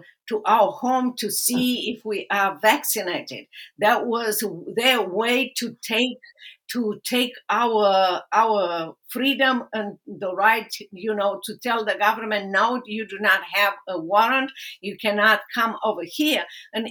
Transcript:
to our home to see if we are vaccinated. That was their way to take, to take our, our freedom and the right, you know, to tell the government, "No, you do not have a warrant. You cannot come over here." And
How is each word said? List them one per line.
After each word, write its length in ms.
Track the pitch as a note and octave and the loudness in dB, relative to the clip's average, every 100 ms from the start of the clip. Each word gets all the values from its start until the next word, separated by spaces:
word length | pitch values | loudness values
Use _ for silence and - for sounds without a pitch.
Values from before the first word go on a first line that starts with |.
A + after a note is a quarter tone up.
| - _ - | -10 _ -6
to 140 | G#3+ | -2
our 260 | G3+ A3+ G3 | 2 4 4
home 440 | - B3 C4 B3 - | 2 0 0 0 -2
to 140 | G#3 | -4
see 600 | - - B3 B3 A#3+ C#3+ | -2 0 0 0 0 -4
if 120 | B3 | -6
we 220 | A3 G3 - | -6 -6 -2
are 280 | G3+ G3 F#3 | 0 0 2
vaccinated. 880 | G#3+ C#4+ - A3 F3+ E3 - A#2+ - - - - | 2 2 0 -4 -2 -4 -6 -14 -16 -20 -14 0
That 280 | G#3 B3 A#3+ | 2 2 0
was 380 | A#3 A3+ G#3 G3+ E3+ - - | -2 -2 -2 -4 -6 -8 0
their 260 | B3+ B3 | 2 2
way 500 | F#3 F#3 A#3 B3 C4 - | 0 -2 0 0 0 -4
to 200 | A#3+ - | -8 -8
take, 360 | - A3+ B3+ G#3 - _ - - - | -4 -2 -2 -4 -16 _ -20 -20 -8
to 280 | B3 G#3+ - | -4 -4 -4
take 280 | - B3 B3 - - | -2 -2 -2 -6 -4
our, 720 | G#3+ A#3+ G#3+ G3+ F#3+ F#3 F3 - | 0 2 4 4 4 4 0 0
our 600 | G#3 A3+ G#3 F3 E3+ E3 - - | 2 2 2 0 -2 -6 -12 -10
freedom 560 | - C4+ B3 C4+ B3 - | -2 0 2 2 0 -2
and 260 | A3 G3+ - - | -6 -6 -10 -16
the 280 | F3+ F#3+ | -8 -6
right, 380 | F3+ G#3+ A3+ G3 - G#3 | 2 2 2 -2 -12 -14
you 240 | F#3 G#3+ | -8 -4
know, 260 | G#3 G3 F3 | 0 0 -2
to 120 | - - | -8 -8
tell 260 | B3 A3+ | -4 -2
the 120 | G#3+ F#3 | -2 0
government, 520 | G#3 A3 A3 G#3 G3 | 2 0 -2 -4 0
"No, 300 | G3 A3+ B3 G#3 | 2 2 0 -6
you 200 | G#3+ G3+ | -8 -8
do 120 | G3 | 0
not 220 | G#3 F#3+ F#3+ | 2 2 2
have 200 | G3 G3+ - - | 0 2 0 -6
a 100 | F3+ | -6
warrant. 520 | E3 G3+ A#3 C4 C4+ - - - | 2 4 4 2 -2 -8 -16 -12
You 160 | G3 - | -10 -4
cannot 440 | A3 G#3 A3 G#3 - | -2 4 4 4 0
come 220 | A#3+ A3+ G#3+ | -2 -2 0
over 180 | A3 F3 | -2 -2
here." 400 | E3 - D4+ A3 - - - | -4 0 0 0 -4 -12 -10
And 160 | A3 A3+ | -8 -4